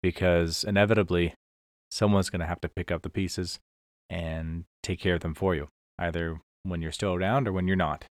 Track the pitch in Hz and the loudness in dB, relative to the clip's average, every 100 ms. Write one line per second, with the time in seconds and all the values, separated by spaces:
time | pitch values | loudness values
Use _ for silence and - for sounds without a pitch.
0 | 92 - 92 87 85 80 - 101 104 107 | 0 2 4 4 4 0 2 4 6 4
1 | 92 87 85 - _ _ _ _ _ - | 4 2 0 -2 _ _ _ _ _ 0
2 | 104 101 92 92 82 87 90 - 87 85 | 4 4 2 -2 -4 -4 -6 -6 -4 -4
3 | 87 - 95 - 90 - _ _ _ _ | -4 -4 -4 -4 -6 -8 _ _ _ _
4 | _ 90 82 80 80 85 85 _ - 90 | _ -6 -4 -4 -4 -6 -10 _ -6 -2
5 | 95 85 85 78 95 82 76 _ _ - | 0 0 0 -2 0 0 -4 _ _ -6
6 | 87 85 82 80 _ _ 95 87 80 - | -4 -2 -4 -6 _ _ -8 -4 -6 -4
7 | 101 90 92 127 120 95 90 95 80 73 | -2 0 0 0 0 0 2 2 2 -2
8 | - | -10